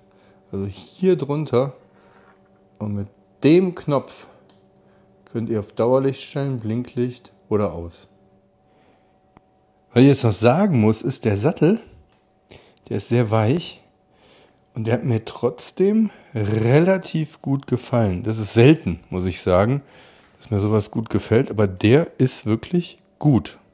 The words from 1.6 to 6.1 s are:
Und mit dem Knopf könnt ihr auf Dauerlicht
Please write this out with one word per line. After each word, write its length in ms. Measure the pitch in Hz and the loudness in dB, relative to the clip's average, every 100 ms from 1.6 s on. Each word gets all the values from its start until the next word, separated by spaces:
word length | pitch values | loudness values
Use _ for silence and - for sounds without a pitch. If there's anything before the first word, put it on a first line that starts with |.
| 139 - _ _ _ _ _ _ _ _ _ _ | -2 -8 _ _ _ _ _ _ _ _ _ _
Und 160 | 107 | -8
mit 140 | 101 101 _ _ _ | -8 -10 _ _ _
dem 300 | 139 175 185 | 4 4 2
Knopf 520 | 170 - 139 - - - - _ _ _ _ _ _ _ _ | -6 -4 -4 -4 -20 -20 -20 _ _ _ _ _ _ _ _
könnt 240 | _ 117 113 | _ -8 -4
ihr 120 | 110 | -4
auf 120 | 101 | -6
Dauerlicht 500 | - 117 131 135 | -2 2 2 0